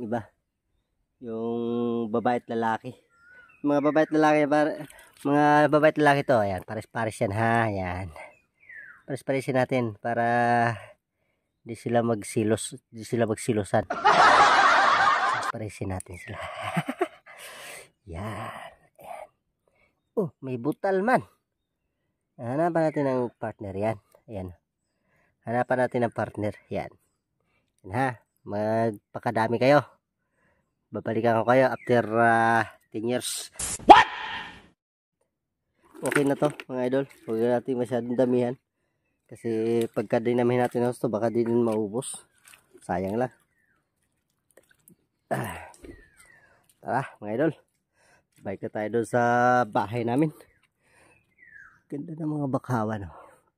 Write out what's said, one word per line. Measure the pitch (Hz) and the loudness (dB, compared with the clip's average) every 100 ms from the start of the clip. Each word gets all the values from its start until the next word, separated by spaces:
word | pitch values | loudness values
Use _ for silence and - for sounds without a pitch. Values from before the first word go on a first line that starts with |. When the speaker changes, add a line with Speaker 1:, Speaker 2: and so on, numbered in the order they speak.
| 113 | -4
Speaker 1:
iba. | 117 - _ _ _ _ _ _ _ _ _ 123 | -6 -6 _ _ _ _ _ _ _ _ _ -12
Yung | 113 117 117 117 120 120 117 113 | -8 -6 -4 -4 -2 -2 -2 -2
babae | 117 117 120 | -2 0 -2
at | - | -4
lalaki. | 117 113 110 127 - _ _ - - - _ 143 | -4 -2 -4 -8 -18 _ _ -20 -20 -20 _ 0
Mga | 143 | 2
babae | 143 147 156 | 2 2 2
at | |
lalaki, | 156 156 151 147 | 2 4 4 4
par-, | 151 151 151 147 - - _ | 2 0 -2 -12 -18 -20 _
mga | 143 143 147 147 151 | 0 2 6 6 6
babae | 151 151 | 4 4
at | 147 | 4
lalaki | 147 143 143 | 4 4 2
to. | 123 | 2
Ayan, | 101 90 - | 2 -4 -8
pares-pares | 107 - 120 113 - | -12 -10 -6 -6 -4
yan, | 104 104 | -4 0
ha. | 117 117 113 | 2 2 0
Ayan. | 98 90 90 92 - - _ _ _ - - - - - | -2 -6 -6 -10 -14 -20 _ _ _ -20 -20 -20 -20 -12
Pares-paresin | 131 - 135 131 127 | -10 -4 -4 0 0
natin | 127 131 117 104 | 2 0 -2 -6
para | 120 117 117 120 120 120 117 110 - _ _ _ _ _ _ _ - | -6 -2 0 2 4 4 2 -2 -12 _ _ _ _ _ _ _ -16
di | 110 | -12
sila | - 120 | -2 0
magsilos, | 117 110 98 - 107 107 - 131 _ | 0 -2 -4 -2 0 -2 -4 -14 _
di | 117 | -18
sila | 107 117 110 | -6 -2 -2
magsilosan. | 107 - 107 98 113 - | -2 -2 -2 0 0 0
Pares-paresin | - 807 - - - 807 - 784 - - - - - - - - 113 107 - 95 | 0 2 6 6 6 6 6 4 4 4 4 2 2 0 -4 -6 -8 -10 -8 -8
natin | 92 - 90 | -8 -10 -16
sila. | - 92 - - - - - - 349 - | -14 -12 -12 -10 -6 -4 -6 -6 -6 -6
<laughs> | - - - - - - - _ - 82 | -20 -20 -20 -18 -18 -18 -20 _ -14 -10
Yan. | 107 107 113 - - - _ _ | -10 -10 -12 -12 -16 -20 _ _
Ayan. | - - - _ _ _ _ _ _ _ _ - | -18 -18 -18 _ _ _ _ _ _ _ _ -6
Oh, | 175 - | -6 -6
may | 131 127 | -10 -6
butal | 131 - 196 190 | -4 -4 -2 0
man. | 208 196 107 _ _ _ _ _ _ _ _ _ _ - | 2 0 -2 _ _ _ _ _ _ _ _ _ _ -12
Hanapan | 120 139 170 165 160 | -6 -2 0 0 0
natin | 147 | 0
ng | 139 127 120 - | 0 0 -2 -6
partner | 110 - 101 95 | -10 -10 -10 -4
yan. | 107 107 _ _ - | -4 -4 _ _ -14
Ayan. | 104 92 85 _ _ _ _ _ _ _ _ | -12 -12 -14 _ _ _ _ _ _ _ _
Hanapan | - 120 123 127 | -4 -2 0 0
natin | 123 123 117 | 0 0 -2
ng | - | -2
partner. | 107 - 104 - _ | -6 -4 -6 -6 _
Yan. | 95 - - _ _ _ _ _ _ _ _ | -8 -8 -14 _ _ _ _ _ _ _ _
Yan | 98 | -8
ha. | 107 131 120 _ _ - | -4 -4 -4 _ _ -10
Magpakadami | 101 107 113 117 104 _ - 123 113 113 117 | -4 -2 0 0 -4 _ -8 -4 -2 0 2
kayo. | 127 143 - _ _ _ _ _ _ _ _ _ _ | 4 4 2 _ _ _ _ _ _ _ _ _ _
Babalikan | 107 104 110 117 113 | -10 -4 0 2 2
ko | 110 | 4
kayo | 127 131 | 6 4
after, | 117 - 120 107 113 | 0 2 2 4 4
ah, | 117 113 113 113 107 - _ 113 | 6 6 4 2 0 -8 _ -8
ten | 113 | -4
years. | 123 - - - - - - | -4 -4 -8 -12 -10 -8 -2
Speaker 2:
What? | - 932 - - - - - - - _ _ _ _ _ _ _ _ _ _ _ _ - | 10 10 10 -4 -10 -12 -14 -18 -20 _ _ _ _ _ _ _ _ _ _ _ _ -8
Speaker 1:
Okay | 143 139 | -2 0
na | 139 139 | 0 0
to, | 151 139 - | 0 -2 -10
mga | 127 127 | -4 -2
idol. | 135 135 - - | -2 -2 -10 -6
Huwag | 113 | -2
na | 120 123 | 0 0
natin | 113 123 | -2 -4
masyadong | 120 123 120 123 | -2 -4 -4 0
damihan. | 127 123 123 131 _ _ _ _ _ _ _ | 2 2 0 -4 _ _ _ _ _ _ _
Kasi | 117 117 110 113 117 113 - | -12 -6 -4 0 0 0 -4
pagka | 104 120 | -2 -2
dinamihan | 117 120 120 123 123 | 0 0 2 2 0
natin | 123 | 0
ng | 123 | -2
gusto, | 123 135 | -2 -4
baka | 101 117 | -2 0
di | 110 113 | 0 0
din | 117 | 2
maubos. | 117 110 107 113 - - _ _ _ - _ - | 0 0 -4 -6 -10 -14 _ _ _ -20 _ -20
Sayang | - 90 95 110 | -6 -4 -2 -2
lang. | 123 - _ _ _ _ _ _ _ _ _ _ _ - _ _ _ _ _ _ _ | -4 -6 _ _ _ _ _ _ _ _ _ _ _ -20 _ _ _ _ _ _ _
Ah. | 135 113 85 - - - - - _ - _ _ _ _ _ | -6 -6 -10 -16 -20 -20 -20 -20 _ -20 _ _ _ _ _
Tara, | 73 117 135 - | -4 -4 -4 -10
mga | 104 113 | -8 -2
idol. | 160 - _ _ _ _ _ _ _ _ | -2 -2 _ _ _ _ _ _ _ _
Balik | - 98 - | -12 -10 -8
na | 110 | -6
tayo | 107 | -4
doon | 117 110 | -2 0
sa | 123 120 123 123 123 | 0 2 4 4 4
bahay | 113 120 101 120 | 2 -2 -2 -4
namin. | 117 127 156 - - _ _ _ _ _ _ _ _ _ - - - _ _ | -2 0 0 -4 -20 _ _ _ _ _ _ _ _ _ -20 -20 -20 _ _
Ganda | 143 170 | -12 -12
ng | 160 156 151 | -8 -6 -4
mga | 143 | -2
bakawan, | 135 - 123 107 110 92 | -4 -2 -2 -2 -4 -8
oh. | - - _ _ | -14 -20 _ _